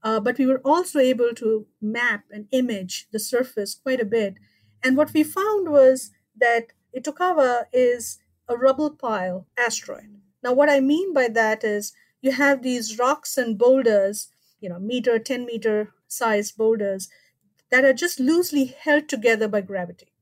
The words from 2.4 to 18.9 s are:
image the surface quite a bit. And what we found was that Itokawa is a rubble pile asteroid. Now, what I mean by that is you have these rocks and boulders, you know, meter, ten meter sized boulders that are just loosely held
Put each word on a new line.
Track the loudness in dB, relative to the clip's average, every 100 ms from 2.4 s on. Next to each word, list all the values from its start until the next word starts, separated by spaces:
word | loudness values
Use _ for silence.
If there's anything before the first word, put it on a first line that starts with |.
| -4
image | -2 0 -4 -8 -12 -8
the | -10
surface | -4 -2 -2 -4 -8 -8
quite | -4 -2
a | 0
bit. | 0 -2 -6 _ _ _ _
And | 0 2
what | 2
we | 2
found | 0 0 0 0 2
was | 6 6 4 -4 _ _ _
that | 0 0 -2 _ _ -10
Itokawa | -10 -4 -2 2 2 0 -2
is | 2 2 0 -6 -14 _ _ -8
a | 0
rubble | 2 2 -2
pile | -4 -6 -4 -4 -6 -10 -4
asteroid. | -4 -4 -10 -18 -18 -20 _ _
Now, | -2
what | 2 4
I | 4
mean | 2 0 0
by | 0 0
that | 2 0 0 -2
is | -4 -6 _ _ _
you | -4
have | 0 2 2
these | -2 -4 -6 -2
rocks | 0 0 -4 -4
and | -4 2
boulders, | 4 6 4 2 2 -4 -14 _ _ _
you | -12
know, | -10
meter, | -6 -4 0 -2
ten | -2 -6 -6
meter | -4 -2 -2 -4 _ _
sized | -4 -2 0 -4 -2
boulders | 0 0 -2 -6 -10 _ _ _ _ _ _
that | 4
are | 4
just | 4 -2 -2
loosely | 0 2 2 0 -2 -2
held | 2